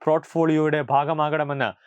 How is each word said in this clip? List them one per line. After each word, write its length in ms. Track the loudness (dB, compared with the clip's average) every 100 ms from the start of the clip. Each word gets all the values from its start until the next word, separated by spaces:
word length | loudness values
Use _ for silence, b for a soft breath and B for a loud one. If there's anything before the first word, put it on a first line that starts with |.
| 0
പോർട്ട്ഫോളിയോയുടെ 760 | 0 0 -2 2 2 2 0 0
ഭാഗമാകണമെന്ന് 760 | 0 0 -2 -2 -2 -4 -2 -4 -4